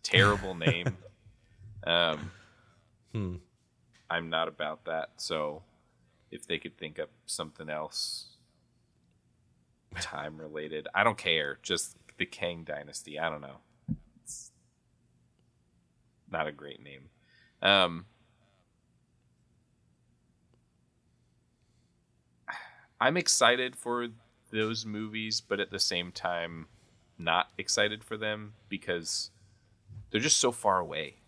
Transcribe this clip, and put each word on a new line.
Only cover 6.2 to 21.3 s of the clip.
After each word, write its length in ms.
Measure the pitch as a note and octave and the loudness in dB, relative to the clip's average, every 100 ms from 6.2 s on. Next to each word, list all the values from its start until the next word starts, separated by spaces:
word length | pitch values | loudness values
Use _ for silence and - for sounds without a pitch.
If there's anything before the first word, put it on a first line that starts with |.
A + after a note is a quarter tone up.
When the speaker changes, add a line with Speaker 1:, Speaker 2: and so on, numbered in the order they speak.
| _ | _
Speaker 1:
if 160 | D2+ - | -16 -6
they 120 | E2 | -6
could 200 | E2+ - | -6 -10
think 200 | D#2+ D2+ | -12 -8
up 120 | D#2 _ - | -10 _ -12
something 420 | - D#2+ - D#2 | -8 -8 -10 -6
else 600 | D#2 D#2 - - - - - _ _ _ _ _ _ _ _ _ _ _ _ _ _ _ - | -6 -6 -6 -8 -8 -12 -20 _ _ _ _ _ _ _ _ _ _ _ _ _ _ _ -10
time 380 | - D2 D2+ D#2 | -8 -6 -8 -10
related, 500 | D#2 D2+ D2+ D#2 D2+ | -8 -6 -6 -6 -2
I 100 | F#2+ | 4
don't 140 | A2 G#2 | 4 4
care. 400 | F#2 D#2+ D2 C#2 | 2 2 2 -6
Just 340 | - F2 - - - - | -2 -2 -2 -10 -20 -6
the 80 | |
Kang 400 | F2+ - F2 E2+ | -6 -2 -4 -4
Dynasty. 540 | D#2 D2 D2 C#2+ - D2 | -8 -10 -10 -14 -10 -2
I 100 | E2 | -2
don't 140 | D#2 | -2
know. 160 | C#2 C2+ _ _ - - - - | -10 -16 _ _ -8 -8 -8 -20
It's 260 | - - - _ _ _ _ _ _ _ _ _ _ _ _ _ _ _ _ _ - | -16 -16 -16 _ _ _ _ _ _ _ _ _ _ _ _ _ _ _ _ _ -6
not 160 | E2 D#2 | -2 -2
a 60 | |
great 300 | D2 C#2+ C2 | -4 -14 -16
name. 280 | C#2 C#2 C2+ _ _ _ _ _ | -18 -20 -20 _ _ _ _ _
Um, 460 | G2 G2 F2+ E2+ F#2+ _ _ _ _ _ _ _ _ _ _ _ _ _ _ _ _ _ _ _ _ _ _ _ _ _ _ _ _ _ _ _ _ | 6 8 6 2 -10 _ _ _ _ _ _ _ _ _ _ _ _ _ _ _ _ _ _ _ _ _ _ _ _ _ _ _ _ _ _ _ _